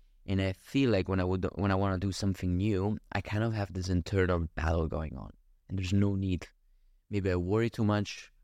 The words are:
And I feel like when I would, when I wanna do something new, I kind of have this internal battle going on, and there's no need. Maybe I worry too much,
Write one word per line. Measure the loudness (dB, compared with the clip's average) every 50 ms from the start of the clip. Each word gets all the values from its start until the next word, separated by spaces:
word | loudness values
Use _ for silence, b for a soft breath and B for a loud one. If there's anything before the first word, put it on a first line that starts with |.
| -20 _ _ _ -6
And | -2 0 0
I | 0 0 -2
feel | -6 -8 -2 0 2 4 4
like | 4 2 2 2
when | 0 0
I | 2
would, | 0 0 0 -2 -2 -2
when | -2 0 0
I | 2
wanna | 2 2 0 0 0
do | -2 -2
something | -2 -2 -2 -2 -2 0 0 0 0
new, | 2 2 2 2 0 0 -2 -2 -4 -6 -6 -6
I | -6
kind | -4 -4 -2 -2 0
of | 0 -2
have | -2 -4 -4 -4
this | -6 -2 0
internal | 0 0 0 0 2 2 2 4 2 2 0 -2 -4
battle | -2 -2 0 0 0 0 0
going | -2 -4 -6 -6 -8
on, | -12 -14 -14 -18 _ _ _ _ _ _ -8
and | -6 -6
there's | -2 0 2
no | 2 4 2 2
need. | 0 0 0 -2 -2 -4 -8 _ _ _ _ _ _ _ _ _ _ _ -6
Maybe | -4 -2 0 0
I | 0
worry | 0 2 2 2 2 2 0
too | 0 0 2
much, | 2 2 2 0 -2 -6 -12 -16 -20 _ _